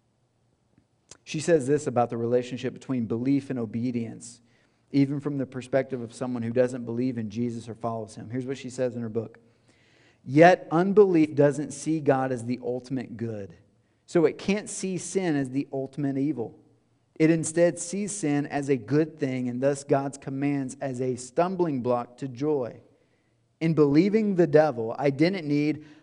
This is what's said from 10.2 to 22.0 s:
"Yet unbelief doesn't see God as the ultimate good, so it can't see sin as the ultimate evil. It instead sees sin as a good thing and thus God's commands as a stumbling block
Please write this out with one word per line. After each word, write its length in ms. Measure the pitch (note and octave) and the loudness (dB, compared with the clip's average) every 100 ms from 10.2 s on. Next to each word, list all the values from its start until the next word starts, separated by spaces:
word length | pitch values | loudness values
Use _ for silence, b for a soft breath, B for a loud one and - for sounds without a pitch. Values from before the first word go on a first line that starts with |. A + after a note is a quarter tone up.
"Yet 440 | - C#3 E3+ F3+ - | 0 8 8 8 2
unbelief 640 | D#3+ F#3+ G3 G3 E3+ D#3 | 0 4 6 6 6 2
doesn't 380 | C3 C#3+ C#3+ D3 | 4 2 2 -6
see 260 | - D3 D#3+ | -8 -4 -2
God 320 | C#3+ C3+ C3 | 2 2 0
as 140 | B2+ | -4
the 160 | A#2 B2 | -4 -6
ultimate 540 | - B2 - C3 A#2 A2+ | -6 -8 -6 -8 -8 -8
good, 400 | A2+ A2 G2 - _ _ _ _ _ | -8 -8 -12 -16 _ _ _ _ _
so 200 | F3 D3+ | 2 2
it 120 | - | 2
can't 300 | - G3+ D3 | -2 -2 -4
see 280 | - F#3+ F3+ | -8 -6 -6
sin 380 | - G3 F3+ | -4 -2 0
as 160 | D3 C3 | 0 -2
the 160 | C3 C#3 | -4 -4
ultimate 440 | C3+ C3+ - C#3+ C3+ | -6 -8 -4 -4 -2
evil. 400 | C#3 B2+ G#2 - _ _ _ _ _ - | -2 -4 -8 -12 _ _ _ _ _ 0
It 140 | D#3 | 2
instead 500 | E3 D3+ E3+ F3 E3+ | 2 0 2 2 2
sees 320 | - F#3+ G#3 | -6 -6 -6
sin 340 | - D3+ C#3+ D3 | -4 -2 -2 -2
as 220 | C#3+ C#3 | -4 0
a 80 | C3+ | -2
good 420 | G#2+ D3 D#3 D#3 | 2 0 0 -2
thing 300 | C#3 B2+ B2+ | -4 -2 -4
and 120 | B2 | 0
thus 220 | C3+ C#3 | 0 0
God's 360 | - C#3+ C#3 C3+ | 0 0 0 -8
commands 580 | - C3+ C#3+ C#3+ C3 - | -8 -4 -2 -2 -4 -6
as 200 | C#3 B2 | -8 -4
a 160 | B2+ A#2+ | -4 -4
stumbling 640 | - - F3 F#3+ F3 C3+ | -4 -2 0 0 -2 0
block 340 | A#2+ B2 | 0 0